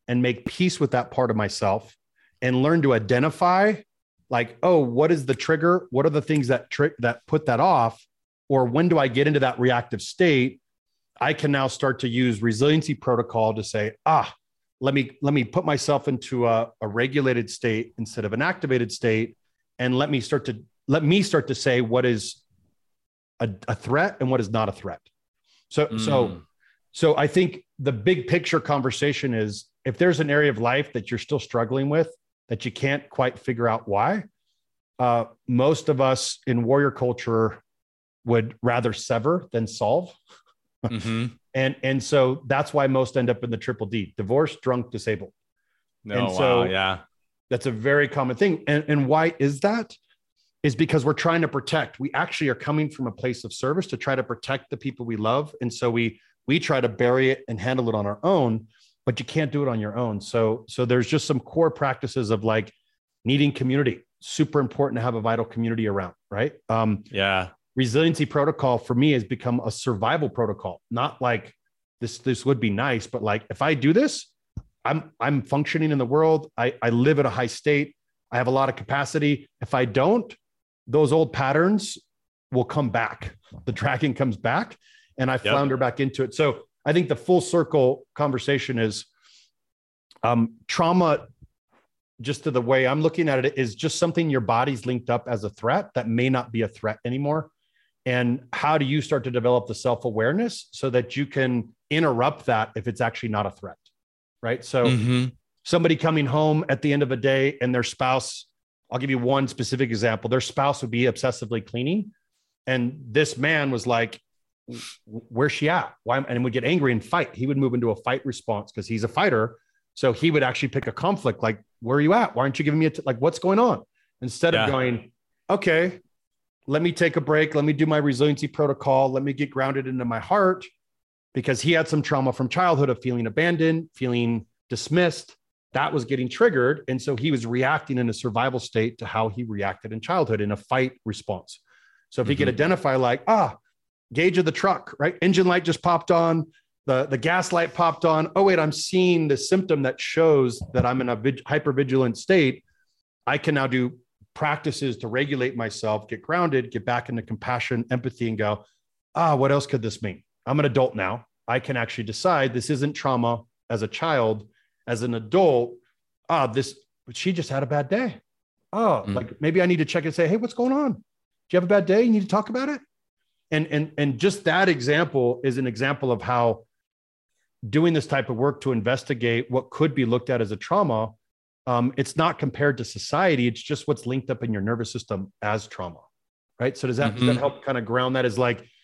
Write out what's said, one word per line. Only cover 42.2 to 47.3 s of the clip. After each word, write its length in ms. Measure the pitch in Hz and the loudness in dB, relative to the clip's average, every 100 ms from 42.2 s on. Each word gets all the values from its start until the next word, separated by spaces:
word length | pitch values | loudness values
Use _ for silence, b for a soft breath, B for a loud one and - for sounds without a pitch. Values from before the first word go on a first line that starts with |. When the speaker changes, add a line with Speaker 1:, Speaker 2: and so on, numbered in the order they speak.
| 131 131 - | 4 0 -2
Speaker 1:
that's 260 | 139 147 | 0 0
why 140 | 151 139 | 0 2
most 300 | 131 131 135 | 2 0 0
end 120 | 123 | 0
up 140 | 120 | 0
in 60 | 120 | -4
the 80 | 113 | -6
triple 300 | - 113 101 | -6 -6 -4
D, 260 | 113 95 - | -4 -6 -6
divorced, 440 | 98 135 156 - | -2 0 0 -2
drunk, 300 | 127 123 120 | -2 -2 -4
disabled. 420 | 113 - 101 98 _ _ _ _ _ _ _ | -8 -4 -6 -6 _ _ _ _ _ _ _
Speaker 2:
No, 120 | 107 101 | -6 -2
Speaker 1:
And 120 | 98 | -2
Speaker 2:
wow, 100 | 92 | 2
Speaker 1:
so 260 | 127 120 | 2 2
Speaker 2:
yeah. 360 | 92 95 95 92 - _ _ | 2 0 0 -2 -8 _ _